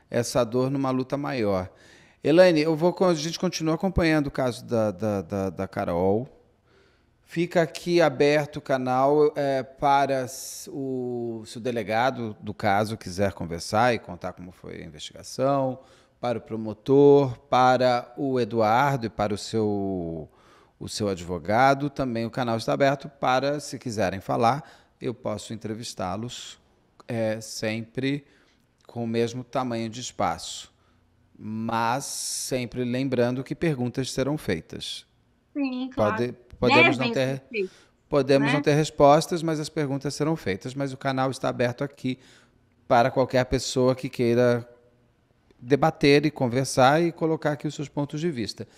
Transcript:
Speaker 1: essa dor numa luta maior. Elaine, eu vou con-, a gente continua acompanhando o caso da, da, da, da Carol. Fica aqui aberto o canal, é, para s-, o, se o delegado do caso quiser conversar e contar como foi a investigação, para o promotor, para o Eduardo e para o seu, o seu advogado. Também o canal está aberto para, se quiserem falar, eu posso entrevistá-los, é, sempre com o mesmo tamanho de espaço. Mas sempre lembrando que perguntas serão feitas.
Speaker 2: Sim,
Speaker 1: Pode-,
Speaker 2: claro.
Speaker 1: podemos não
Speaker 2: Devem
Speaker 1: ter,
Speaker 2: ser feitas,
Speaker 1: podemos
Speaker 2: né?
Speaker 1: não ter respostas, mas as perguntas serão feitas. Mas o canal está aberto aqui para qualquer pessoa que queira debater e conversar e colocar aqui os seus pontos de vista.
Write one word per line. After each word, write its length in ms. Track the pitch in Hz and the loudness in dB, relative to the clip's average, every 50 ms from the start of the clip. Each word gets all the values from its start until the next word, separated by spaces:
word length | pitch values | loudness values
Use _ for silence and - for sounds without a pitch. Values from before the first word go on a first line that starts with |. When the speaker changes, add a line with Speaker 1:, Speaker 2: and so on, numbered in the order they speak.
| _ - | _ -6
Speaker 1:
essa 340 | - 117 120 - - 139 123 | -2 -2 -2 0 0 0 0
dor 260 | 113 113 127 127 131 | 0 0 0 0 0
numa 180 | 139 139 135 131 | 0 -2 -2 0
luta 260 | 131 127 127 - - | 0 -2 -2 -4 -6
maior. 540 | 139 143 143 143 127 110 104 98 92 92 95 - _ - - - - _ _ _ _ - | -6 -6 -4 -4 -2 0 0 0 0 -2 -4 -10 _ -20 -20 -20 -20 _ _ _ _ 0
Elaine, 380 | 135 151 170 185 185 170 151 | 4 6 8 8 8 8 4
eu 140 | 147 160 165 | 2 0 0
vou 160 | 151 160 180 | 2 2 0
con-, 140 | 170 - 196 180 | 2 2 2 2
a 40 | 175 | 2
gente 260 | 156 143 170 165 - | 0 -2 -6 -6 -4
continua 360 | - 180 - - 160 160 156 | -4 -4 -4 -2 -2 -2 -2
acompanhando 520 | 160 - 190 180 - 175 165 156 156 143 139 | 0 -2 -2 0 2 2 2 2 2 0 -2
o 40 | |
caso 340 | - - 135 127 113 120 123 | -2 -2 -2 -2 -4 -6 -6
da, 260 | 113 117 113 110 107 | -2 0 0 0 0
da, 300 | 98 87 110 107 104 98 | 0 -2 -2 -2 -2 -2
da, 280 | 92 80 101 101 98 95 | -4 -4 -4 -4 -4 -4
da 160 | 82 - 95 92 | -4 -6 -8 -6
Carol. 600 | - - 101 92 87 85 90 95 98 110 127 - - _ _ _ _ _ _ _ _ _ _ _ _ _ _ _ _ _ _ | -4 -6 -4 -2 0 0 2 2 2 0 -2 -6 -14 _ _ _ _ _ _ _ _ _ _ _ _ _ _ _ _ _ _
Fica 380 | - - 165 170 165 170 180 | -10 -4 -4 -4 0 2 0
aqui 400 | 165 151 - - - 175 175 170 | 0 0 -2 -8 -4 0 4 4
aberto 560 | 165 151 135 120 147 143 147 151 147 143 - 151 | 4 4 4 4 4 4 4 2 0 -2 -8 -10
o 40 | |
canal, 720 | - - 139 131 127 127 127 127 135 139 147 151 151 151 - | -4 -2 -2 -2 0 0 0 2 4 4 4 4 4 2 2
é, 260 | 147 143 139 135 131 | 0 -2 -2 -2 -2
para 600 | 131 - - - 147 143 139 139 143 131 135 131 | -4 -6 -8 -2 2 4 4 4 4 2 0 -2
s-, 480 | 127 117 - - - - - - - - | -4 -6 -10 -12 -14 -14 -14 -16 -16 -12
o, 720 | - 151 135 135 131 127 123 123 120 120 120 117 117 110 107 | -10 -8 -6 -6 -4 -4 -4 -4 -4 -4 -6 -6 -6 -8 -10
se 120 | - - 127 | -12 -12 -10
o 40 | |
delegado 760 | 107 127 117 120 107 90 107 113 120 135 127 123 117 110 104 - | -6 -6 -4 -4 -4 -2 0 0 0 0 0 -2 -6 -8 -8 -10
do 120 | - 104 101 | -10 -12 -8
caso 440 | - - 107 98 101 110 101 110 95 | -2 0 2 2 2 2 0 -4 -8
quiser 360 | - 95 90 87 101 98 92 | -10 -8 -4 -2 -2 -2 -2
conversar 600 | - 92 82 85 85 - - - 107 120 127 120 | -4 -8 -8 -8 -8 -6 -2 0 2 2 2 2
e 60 | 101 | 0
contar 340 | - - 90 87 - 90 85 | -4 -10 -14 -10 -10 -12 -12
como 180 | - 90 90 | -12 -16 -20
foi 300 | 87 _ - 87 85 87 | -20 _ -16 -16 -14 -14
a 40 | 85 | -14
investigação, 920 | 85 - - - - - - - - - - 131 135 139 139 135 131 127 - - - _ _ _ _ _ _ | -16 -16 -16 -16 -16 -16 -18 -18 -12 -6 -2 0 0 2 2 0 -2 -4 -6 -12 -20 _ _ _ _ _ _
para 200 | - 123 120 110 | -4 -4 -4 -4
o 20 | |
promotor, 960 | - - 113 110 110 110 104 - - - 135 139 143 143 143 143 139 131 120 - _ - | -6 -8 -8 -8 -6 -8 -8 -6 0 4 6 8 10 10 8 8 6 2 -2 -8 _ 0
para 600 | - 127 127 127 127 123 127 127 123 120 - - - - | 2 4 6 6 6 4 4 2 2 0 -2 -6 -10 -6
o 220 | 151 135 131 127 | -4 -2 0 0
Eduardo 640 | 120 107 117 113 110 104 113 123 139 143 139 135 113 | -2 0 0 2 2 4 4 4 4 2 0 0 -4
e 40 | 110 | -4
para 240 | - - 104 104 104 | -4 -2 -2 -2 -2
o 40 | 98 | -4
seu, 920 | - - - 113 110 107 104 101 98 98 95 92 85 82 82 82 76 - _ _ _ _ - _ _ _ _ - | -6 -4 -2 0 0 0 0 -2 -2 -4 -4 -4 -4 -6 -8 -8 -10 -12 _ _ _ _ -20 _ _ _ _ -16
o 100 | - 104 | -14 -10
seu 180 | - - 110 101 | -6 -4 -2 -2
advogado. 800 | 98 85 87 82 92 87 76 80 104 117 131 135 139 139 143 147 | -4 -4 -6 -8 -8 -6 -2 0 2 4 6 4 4 2 0 -6
Também 360 | - - 139 127 117 113 113 | -6 -6 -6 -4 -4 -4 -6
o 60 | 113 | -6
canal 260 | - - 131 120 113 113 | -4 -4 -4 -2 -2 -2
está 160 | 113 - 143 | -2 -2 0
aberto 340 | 139 139 135 139 143 - 151 | 2 2 2 2 0 -6 -14
para, 520 | - - - 135 127 131 131 139 143 151 | -10 -4 -2 0 0 0 0 -2 -4 -6
se 180 | 143 - - 123 | -8 -10 -12 -10
quiserem 420 | - 127 110 104 104 90 90 98 | -10 -8 -4 -2 -2 -2 -2 -4
falar, 500 | - - 135 131 120 113 127 143 - - - - _ _ _ - | -6 -4 -2 2 2 2 2 0 -4 -12 -20 -20 _ _ _ -10
eu 140 | - 131 117 | -8 -8 -8
posso 400 | - - 110 107 104 - - 120 | -8 -8 -8 -8 -8 -8 -12 -12
entrevistá-los, 1080 | 107 - 107 110 107 120 - - - 101 92 92 101 113 123 - - - - - _ _ _ _ _ _ _ _ _ - - | -10 -10 -10 -10 -10 -10 -12 -10 -8 -6 -6 -6 -6 -8 -10 -12 -14 -16 -18 -20 _ _ _ _ _ _ _ _ _ -12 -8
é, 320 | 123 117 113 110 110 110 | -4 -2 -2 -2 -4 -6
sempre 840 | 110 - - - - 110 107 113 113 113 - - 131 135 139 143 139 _ _ _ _ _ _ _ _ _ _ _ _ - | -8 -12 -10 -6 -4 -4 -4 -4 -8 -10 -8 -6 -4 -4 -4 -4 -6 _ _ _ _ _ _ _ _ _ _ _ _ -16
com 160 | - 117 117 | -10 -8 -6
o 40 | 113 | -4
mesmo 360 | 113 117 117 113 117 127 127 | -2 0 0 -2 -2 -8 -10
tamanho 460 | - - 139 127 127 117 113 113 113 | -6 -6 -4 -4 -4 -4 -6 -6 -8
de 120 | 107 123 | -8 -10
espaço. 720 | 123 - - - 104 90 82 92 - - - - - - _ _ _ _ _ _ _ _ _ _ _ _ _ - | -12 -10 -4 -2 -2 -2 -2 -4 -8 -12 -12 -14 -16 -18 _ _ _ _ _ _ _ _ _ _ _ _ _ -16
Mas 640 | - 107 110 110 113 113 113 113 117 113 120 139 139 | -12 -10 -8 -6 -4 -4 -2 0 0 0 0 -2 -4
sempre 800 | - - - - - - - - - 135 127 123 113 - 127 127 | -6 -10 -8 -8 -8 -8 -8 -6 -4 -4 -4 -4 -4 -6 -4 -4
lembrando 600 | 120 123 127 135 139 127 123 120 120 127 127 135 | -2 -2 -2 -2 0 2 2 2 2 0 -2 -6
que 100 | - 156 | -8 -6
perguntas 580 | - - 170 151 123 123 123 113 - 131 123 | -4 -2 -2 0 0 -2 -4 -2 -4 -6 -4
serão 260 | - - 131 131 151 151 | -2 -2 -2 -2 -2 -4
feitas. 640 | - - 98 80 - - - 78 - - - - - _ _ _ _ _ _ _ _ _ - | -2 -2 -4 -4 -4 -10 -14 -12 -10 -10 -12 -12 -16 _ _ _ _ _ _ _ _ _ -6
Speaker 2:
Sim, 360 | 294 277 262 254 254 254 262 262 | -6 -4 -4 -4 -6 -8 -6 -2
Speaker 1:
Pode-, 380 | - 107 104 214 220 120 123 123 | 0 0 0 0 0 -2 -4 -6
Speaker 2:
claro. 20 | - _ - - - | -10 _ -18 -8 -2
Speaker 1:
podemos 380 | - 123 131 302 339 339 - 247 | 0 4 6 6 6 4 4 2
não 120 | 254 240 | -2 -2
Speaker 2:
Devem 40 | 233 | 0
Speaker 1:
ter, 240 | - 131 131 139 139 | 0 -2 -2 -2 -6
Speaker 2:
ser 100 | - - | -8 -8
feitas, 300 | 247 214 190 185 - - _ _ _ _ _ - | -6 -6 -6 -6 -8 -16 _ _ _ _ _ -2
Speaker 1:
podemos 380 | - 147 135 127 139 135 143 143 | 0 2 4 4 4 4 4 4
Speaker 2:
né? 60 | 151 | 2
Speaker 1:
não 60 | 147 147 | 2 2
ter 100 | 160 147 | 4 4
respostas, 720 | 147 156 151 - - 147 139 143 160 160 - 185 170 156 | 4 2 0 2 6 8 8 8 8 4 0 -4 -4 -2
mas 160 | 165 160 151 | -2 -2 -4
as 100 | 156 147 | -4 -6
perguntas 460 | - 160 151 135 135 139 - 143 131 | -4 -4 -4 -2 -4 -4 -6 -6 -4
serão 200 | - 147 151 165 | -2 -2 -2 -2
feitas. 380 | 160 - 98 95 98 - 131 135 | -2 -2 -4 -4 -4 -6 -8 -6
Mas 200 | 135 139 139 131 | -6 -6 -6 -6
o 40 | - | -6
canal 320 | - 139 135 131 131 135 | -4 -4 -2 0 0 -2
está 180 | 131 - - 135 | -2 -2 -4 -4
aberto 360 | 127 123 123 123 120 - 143 | -2 0 -2 -2 -2 -4 -6
aqui 340 | 143 - - - 127 127 - _ - - - _ _ _ _ _ _ _ _ _ - | -8 -8 -6 -6 -6 -6 -6 _ -20 -20 -20 _ _ _ _ _ _ _ _ _ 4
para 240 | 131 120 120 131 | 4 6 6 4
qualquer 340 | - 143 127 123 - 127 123 | 4 2 0 2 2 2 2
pessoa 500 | 127 - 131 - - - 131 127 127 131 | 2 0 -2 -2 -2 0 2 4 4 2
que 140 | - - 120 | 0 -2 -8
queira 580 | - - 123 117 117 120 123 123 120 120 120 - - _ _ _ _ _ _ _ _ _ _ _ _ _ _ _ _ - | -4 0 2 2 4 4 4 4 2 0 -2 -8 -18 _ _ _ _ _ _ _ _ _ _ _ _ _ _ _ _ -10
debater 640 | - 120 139 156 160 160 156 - - 143 143 147 147 | -2 0 2 2 2 2 0 2 4 6 6 6 4
e 60 | 151 | 2
conversar 720 | - - 135 120 117 127 135 127 - - 127 127 143 160 175 | -2 0 -2 0 0 -2 -2 0 2 4 6 6 6 4 2
e 80 | 170 | 0
colocar 400 | 160 - 170 160 160 156 - 151 | -2 -2 -2 -2 -2 0 0 -2
aqui 160 | 151 143 - 156 | -2 -2 -6 -8
os 80 | 143 | -6
seus 120 | - 151 139 | -6 -10 -8
pontos 320 | - - 143 139 - 151 | -6 -6 -6 -6 -4 -4
de 120 | 156 180 | -4 -4
vista. 360 | 156 120 107 92 - - 104 - _ | -4 -4 -6 -6 -6 -10 -14 -18 _